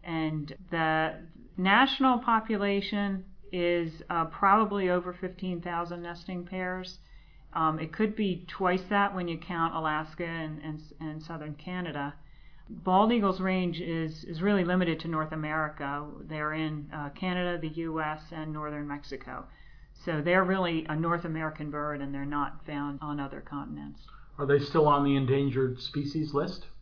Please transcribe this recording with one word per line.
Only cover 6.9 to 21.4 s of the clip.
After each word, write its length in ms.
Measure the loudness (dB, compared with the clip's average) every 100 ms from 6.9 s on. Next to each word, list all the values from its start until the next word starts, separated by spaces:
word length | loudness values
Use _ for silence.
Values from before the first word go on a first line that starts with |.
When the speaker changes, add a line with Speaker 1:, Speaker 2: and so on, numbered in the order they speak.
| -14 -18 -20 -20 -20 -6
Speaker 1:
Um, 240 | 2 2 2
it 140 | -6
could 220 | 0 0 2
be 300 | 0 0 -6
twice 360 | 0 2 2 2
that 240 | 2 2
when 140 | 0 -4
you 100 | -6
count 380 | -4 0 0 0
Alaska 500 | -2 -2 -4 -6 -6
and, 340 | -4 -6 -8
and, 180 | -8 -10 -12 -10
and 220 | -8 -8
southern 320 | -10 -10 -8
Canada. 600 | -10 -6 -4 -4 -4 -6 -6 -18 -20 -20 -18 -16
Bald 440 | -4 4 8 8
eagle's 260 | 6 4 2
range 400 | 2 2 2 0
is, 460 | -2 -2 -2 -6 -8
is 160 | 0
really 240 | 4 4 4
limited 340 | 4 4 0
to 80 | 0
North 240 | -2 -2
America. 720 | -4 -2 0 -2 -4 -4 -4 -8 -12 -8
They're 260 | -4 -2
in, 360 | 0 -2 -4 -8
uh, 180 | -8 -8
Canada, 460 | -4 -2 0 0 -2
the 120 | -4
U 320 | -4 -4 -2
S, 180 | -2 -4 -8
and 180 | -8 -6
northern 340 | -6 -6 -6 -6
Mexico. 560 | -8 -8 -10 -10 -12 -12 -18 -20 -20 -20
So 280 | -10 -4 0
they're 220 | 4 4
really 420 | 4 2 2 0 -2
a 40 |
North 300 | 0 0 0
American 480 | -2 -2